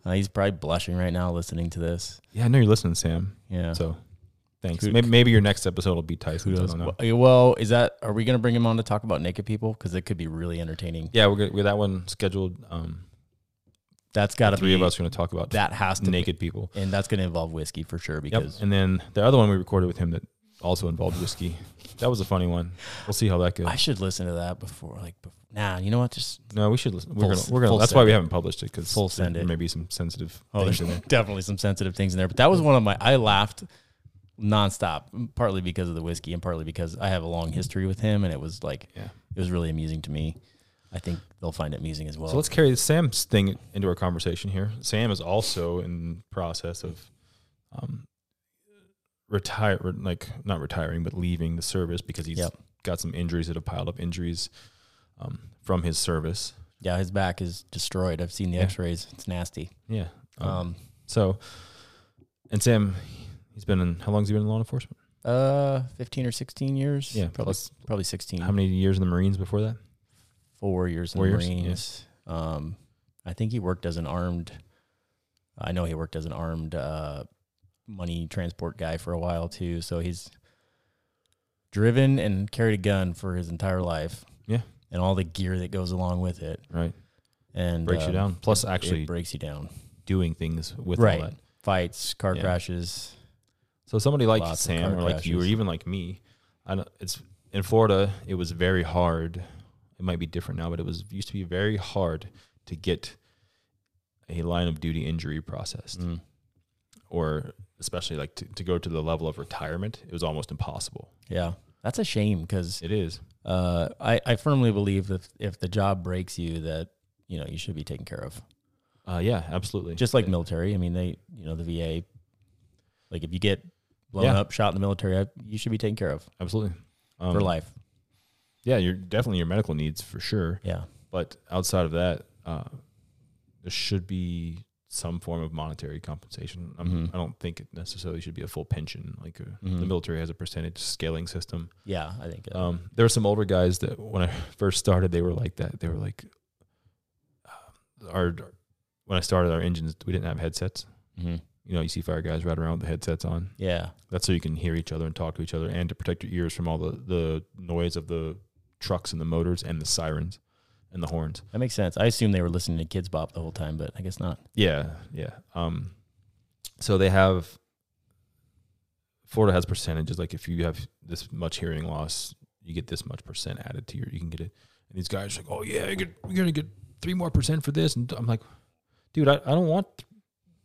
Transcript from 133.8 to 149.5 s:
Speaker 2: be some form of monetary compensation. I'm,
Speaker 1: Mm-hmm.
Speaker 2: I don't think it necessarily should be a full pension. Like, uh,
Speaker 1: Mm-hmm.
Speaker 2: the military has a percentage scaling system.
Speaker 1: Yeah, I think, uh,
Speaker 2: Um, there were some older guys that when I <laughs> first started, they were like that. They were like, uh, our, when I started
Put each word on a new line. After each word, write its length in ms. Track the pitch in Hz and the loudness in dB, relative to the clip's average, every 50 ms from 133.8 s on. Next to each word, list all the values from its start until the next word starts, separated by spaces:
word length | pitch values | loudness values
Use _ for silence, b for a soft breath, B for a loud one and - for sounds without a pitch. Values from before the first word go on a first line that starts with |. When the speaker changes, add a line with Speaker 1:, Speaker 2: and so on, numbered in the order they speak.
| - - 104 95 87 | -2 0 -2 -2 -2
Speaker 2:
be 580 | 95 95 92 90 87 87 85 85 85 82 90 107 _ _ _ _ _ - | -2 -4 -4 -4 -4 -4 -6 -6 -8 -8 -10 -14 _ _ _ _ _ -10
some 240 | - - 85 87 85 | -8 -6 -6 -6 -6
form 220 | - 85 85 85 | -6 -6 -6 -4
of 120 | 80 80 80 | -6 -6 -6
monetary 440 | 80 78 78 78 - - 71 76 - | -6 -6 -6 -8 -10 -10 -10 -10 -10
compensation. 760 | - - 78 - - - - - - - - 87 87 82 - - | -10 -10 -12 -12 -12 -16 -14 -12 -12 -12 -12 -12 -14 -14 -12 -6
I'm, 80 | 87 | -2
Speaker 1:
Mm-hmm. 280 | 90 92 82 82 82 85 | -2 0 0 -2 -2 -2
Speaker 2:
I 20 | 90 | -4
don't 200 | 85 - - _ | -6 -6 -8 _
think 220 | - 87 82 - | -8 -10 -8 -10
it 80 | - - | -16 -16
necessarily 480 | - - 87 - - 92 - 87 82 82 | -14 -12 -12 -10 -12 -10 -8 -8 -8 -8
should 140 | 87 - 82 | -10 -10 -10
be 80 | - | -10
a 40 | - | -10
full 200 | 101 - 78 76 | -10 -10 -10 -4
pension. 500 | - - 78 78 - - - - - - - | -4 -4 -4 -4 -10 -10 -12 -12 -12 -12 -12
Like, 180 | - 85 85 - | -14 -16 -14 -14
uh, 40 | - - 95 - - | -14 -14 -14 -8 -4
Speaker 1:
Mm-hmm. 160 | 95 92 87 | -4 -2 -2
Speaker 2:
the 60 | 87 | 0
military 320 | 92 95 87 80 - 82 80 | 0 -2 -2 -2 -4 -4 -4
has 80 | 82 80 | -4 -6
a 60 | 80 | -8
percentage 420 | _ 87 85 - 82 80 82 82 | _ -10 -10 -8 -8 -8 -8 -8
scaling 500 | - - - - - - 80 80 80 87 | -8 -8 -8 -6 -4 -4 -4 -2 -4 -6
system. 440 | 87 - 90 85 - - 87 82 85 _ _ _ | -6 -8 -10 -8 -8 -8 -10 -10 -10 _ _ _
Speaker 1:
Yeah, 260 | 98 98 85 78 76 92 117 | -6 -6 -6 -6 -6 -10 -10
I 80 | - 85 | -10 -12
think, 180 | 82 82 - - - | -12 -12 -14 -10 -4
uh, 40 | 92 90 87 | -2 -2 -2
Speaker 2:
Um, 120 | 85 87 87 95 - | -2 -4 -6 -8 2
there 100 | - 117 | 4 6
were 20 | 117 | 6
some 160 | - 117 107 | 6 4 4
older 220 | 101 104 107 104 | 4 4 4 4
guys 320 | 95 95 92 90 90 90 - | 4 4 6 6 4 4 2
that 200 | - - - - | -2 -4 -4 -6
when 240 | 101 110 - 95 | -10 -4 0 2
I 40 | 90 | 2
<laughs> 320 | 87 82 76 76 - - - | 2 0 -4 -8 -10 -4 0
first 200 | 101 98 90 - | 0 0 2 2
started, 320 | - - 92 90 95 90 | 4 6 6 6 6 4
they 120 | 87 85 | 2 2
were 100 | 87 87 | 2 2
like 240 | 85 85 - - - | 0 0 -2 -4 -4
that. 240 | - - - - - | -4 -6 -6 -6 -6
They 80 | - 82 | -4 -4
were 60 | 82 | -4
like, 300 | - - 98 104 - - - _ _ _ _ _ _ _ _ _ _ _ _ _ _ _ _ _ _ _ _ _ _ _ | -2 -4 -6 -8 -10 -18 -20 _ _ _ _ _ _ _ _ _ _ _ _ _ _ _ _ _ _ _ _ _ _ _
uh, 640 | - - - - - _ _ _ _ _ _ - 82 | -20 -20 -20 -20 -20 _ _ _ _ _ _ -16 -4
our, 260 | 82 95 90 87 85 82 80 - - _ _ _ _ _ _ _ _ _ _ | 0 2 2 2 0 -2 -10 -16 -20 _ _ _ _ _ _ _ _ _ _
when 100 | - 98 | 0 0
I 40 | 92 | 0
started 300 | 87 - 98 90 87 85 | 2 4 4 4 4 4